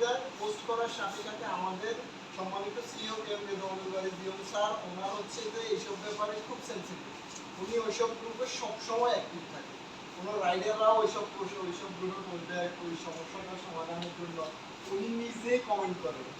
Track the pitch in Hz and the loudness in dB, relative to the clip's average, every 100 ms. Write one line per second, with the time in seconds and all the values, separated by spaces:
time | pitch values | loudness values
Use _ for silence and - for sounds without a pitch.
0 | 233 262 - - 214 208 - 226 233 233 | 4 2 0 -2 -2 -2 0 2 2 0
1 | 202 208 214 214 220 - 185 180 220 226 | -2 -2 -6 -4 -2 0 0 0 -2 -2
2 | - - - - 185 196 208 240 - 220 | -4 -10 -10 -4 -2 -2 -2 -4 -6 -6
3 | 214 220 208 202 202 185 190 185 190 190 | -4 -4 -2 -2 -2 -2 -2 -2 -2 0
4 | 190 175 190 190 196 208 214 214 185 180 | -2 -2 -4 -4 -2 2 2 2 -4 -4
5 | 196 208 196 247 214 226 226 185 - 190 | -2 -2 -4 -4 -4 -2 0 0 0 -4
6 | 208 208 208 214 240 254 - 190 175 175 | -4 0 0 0 -4 -6 -4 -6 -6 -8
7 | 143 - - - - - 190 233 214 226 | -8 -10 -10 -10 -10 -6 0 2 2 4
8 | 226 220 226 226 254 - 226 - - 226 | 2 2 -6 -2 -2 0 -2 -2 0 6
9 | 240 220 - 170 - - - - - - | 6 6 2 -6 -6 -8 -8 -10 -10 -10
10 | - 175 190 208 180 185 208 214 220 220 | -10 -6 -2 4 6 6 4 8 10 10
11 | 208 208 208 - 190 202 175 170 - 175 | 8 4 -2 -2 -4 -2 -2 -2 -6 -2
12 | 185 185 185 170 165 180 175 175 170 165 | -2 -2 -4 -6 -2 0 0 -2 -4 -4
13 | 165 160 165 185 185 180 175 165 165 170 | -4 -6 -6 -6 -6 -6 -6 -4 -4 -4
14 | 175 160 170 165 156 - - - 190 196 | -4 -4 -6 -4 -6 -6 -12 -10 -4 0
15 | 233 233 233 226 233 247 226 202 190 175 | 0 0 -2 -2 4 4 4 2 2 0
16 | 160 143 131 | -2 -2 -6